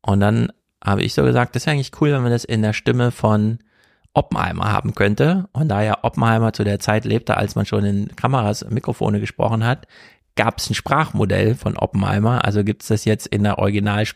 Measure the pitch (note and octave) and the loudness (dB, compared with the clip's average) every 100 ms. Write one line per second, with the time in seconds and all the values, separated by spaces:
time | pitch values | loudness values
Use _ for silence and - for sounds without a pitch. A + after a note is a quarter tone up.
0 | - G2 G2+ A2+ A2+ - _ _ - G2 | 2 2 2 2 -2 -6 _ _ -2 0
1 | G#2 - C3 B2 B2 B2+ - C#3+ C3 - | 0 2 2 2 0 -2 -2 -2 -4 0
2 | D3+ C#3 A#2+ A#2+ - A2+ G#2+ G#2+ - B2 | 0 2 2 0 0 0 0 0 0 2
3 | A#2+ - A2 G#2+ G#2+ A2+ _ _ _ _ | 0 0 2 2 2 -2 _ _ _ _
4 | _ - - - F2 E2+ F#2+ G2+ G#2+ - | _ -2 0 -2 -2 -2 0 0 -2 0
5 | G2+ G#2 C#3+ F#3 F#3 B2 D#3 G2+ G#2+ - | 0 4 2 2 -2 -2 0 0 0 0
6 | A#2 - A#2 A2+ A2+ - G#2 G2+ - G#2+ | -2 0 2 2 0 0 -2 0 0 0
7 | A2 A2 - G#2+ G#2 G#2+ G2+ G#2+ G2+ G2+ | 0 -2 0 -2 0 -2 0 0 0 0
8 | G#2 - B2 C3+ G#2+ G#2+ - A#2 - A#2 | -4 -2 0 2 0 -2 -4 -4 -4 -2
9 | G2+ G#2 G#2+ - G#2+ A2+ A2+ C3+ - - | 0 0 -4 -2 0 2 0 -2 -8 -20
10 | - _ _ - G#2+ - - - - C#3+ | -20 _ _ -2 -2 -2 -6 -6 0 0
11 | D#3 G2+ G#2 F#2+ G#2+ A#2 - - - G2 | 0 0 0 2 2 0 -4 -4 -2 0
12 | G2 G2 A2 B2 - G#2 G2+ - - G#2+ | 0 2 2 2 0 0 0 -4 -2 -2
13 | - G#2+ - G#2+ G#2 G2 G2+ G#2 G#2 G#2 | 0 -2 -2 0 0 2 0 0 0 -2
14 | G#2+ | -4